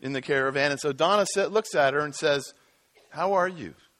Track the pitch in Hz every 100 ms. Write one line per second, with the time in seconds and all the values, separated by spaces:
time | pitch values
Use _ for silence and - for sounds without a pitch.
0 | 131 139 127 143 135 139 143 139 151 135
1 | 160 208 196 - 196 202 220 180 139 139
2 | 151 139 156 143 131 - _ _ _ _
3 | _ - 175 196 180 180 104 - _